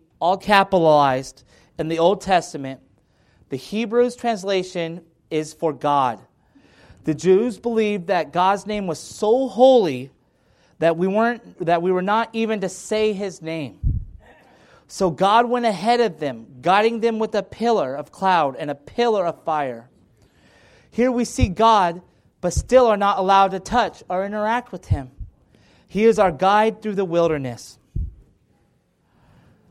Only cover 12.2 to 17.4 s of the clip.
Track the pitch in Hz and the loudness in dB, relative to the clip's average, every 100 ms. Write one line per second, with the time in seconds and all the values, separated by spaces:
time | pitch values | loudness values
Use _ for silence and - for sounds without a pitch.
12.2 | 226 226 220 214 185 - - 214 214 190 | -2 -4 -2 -2 -6 -8 -6 -2 -2 -2
13.2 | 202 160 160 165 131 - - - - - | -8 -10 -10 -8 -10 -4 -4 -4 -8 -20
14.2 | - - _ _ _ _ _ - 190 143 | -20 -20 _ _ _ _ _ -4 -4 0
15.2 | 190 220 240 247 233 185 208 240 226 160 | 2 2 2 0 -2 -2 0 0 0 -2
16.2 | 147 117 113 131 165 196 220 233 226 220 | -8 -8 -16 -6 0 2 2 0 -2 -2
17.2 | 220 214 | -2 -4